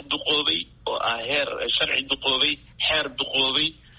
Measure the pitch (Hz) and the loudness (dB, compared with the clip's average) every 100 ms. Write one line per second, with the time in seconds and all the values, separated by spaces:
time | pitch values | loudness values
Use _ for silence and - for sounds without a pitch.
0 | - 147 - - - - - - - - | -4 -4 0 0 2 0 -2 -8 -4 -2
1 | - 117 117 143 139 - - - - - | -2 -2 -2 -2 -2 -2 0 0 2 0
2 | 135 - 139 170 - - - - 147 156 | -2 -2 0 2 2 0 -8 -4 0 2
3 | 143 127 139 135 135 135 151 - - | 0 -4 -2 0 2 2 0 -2 -20